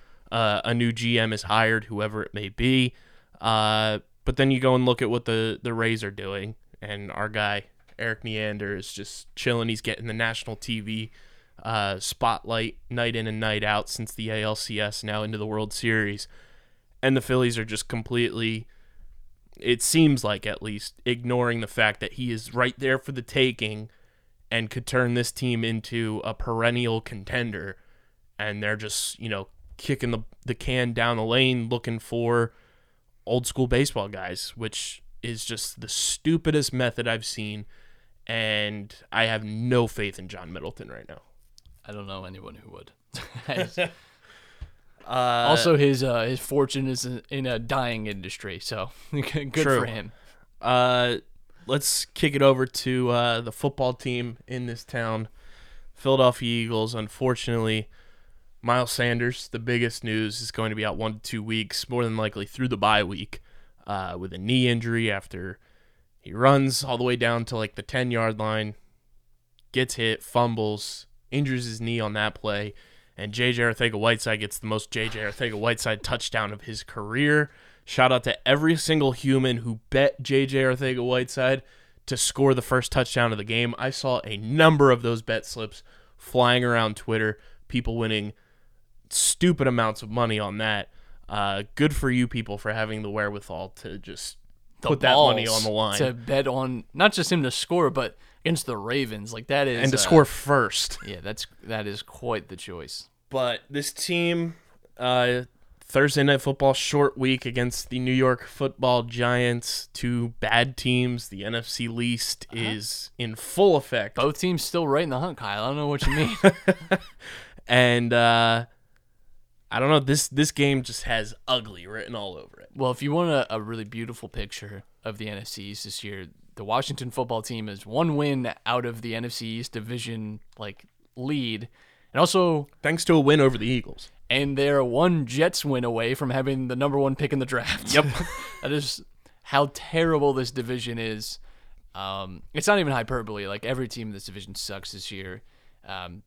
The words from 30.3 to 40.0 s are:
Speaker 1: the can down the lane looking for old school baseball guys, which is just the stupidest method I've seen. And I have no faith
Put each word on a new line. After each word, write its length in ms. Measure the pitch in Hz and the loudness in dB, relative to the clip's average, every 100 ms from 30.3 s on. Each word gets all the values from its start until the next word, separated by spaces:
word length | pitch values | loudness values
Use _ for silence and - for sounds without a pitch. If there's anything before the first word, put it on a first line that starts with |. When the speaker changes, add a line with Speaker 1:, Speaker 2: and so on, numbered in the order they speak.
| - | -10
Speaker 1:
the 120 | - 120 | -8 -6
can 360 | - 127 123 | -2 0 0
down 260 | 117 117 117 | 2 0 2
the 60 | |
lane 440 | 113 123 131 123 113 | 2 4 4 2 0
looking 320 | 120 - 113 | -4 -4 -6
for 520 | - 117 117 120 117 - _ _ _ _ _ _ | -4 -2 2 2 2 -4 _ _ _ _ _ _
old 220 | - 120 127 | -2 -2 0
school 220 | - 131 | 0 2
baseball 400 | 123 143 - 101 | 4 2 0 -6
guys, 440 | 101 92 90 - - | -8 -8 -8 -10 -8
which 440 | 113 - - - - - | -8 -6 -8 -10 -18 -12
is 220 | 117 113 | -8 -8
just 360 | - 113 - - | -6 -6 -8 -10
the 80 | 113 | -8
stupidest 840 | - - - 151 165 160 151 139 | -4 -2 0 2 2 2 0 0
method 340 | 127 123 - 117 | 0 -2 -2 -2
I've 180 | 117 | -2
seen. 400 | 110 - 107 104 101 - - - - - - | -4 -8 -8 -8 -12 -18 -20 -20 -20 -20 -8
And 680 | 117 110 104 104 104 101 - - | -4 -2 0 -2 -6 -12 -18 -4
I 140 | 110 113 | 0 2
have 180 | 110 | 0
no 420 | 107 107 120 123 117 | -4 -4 2 4 2
faith 320 | - | 0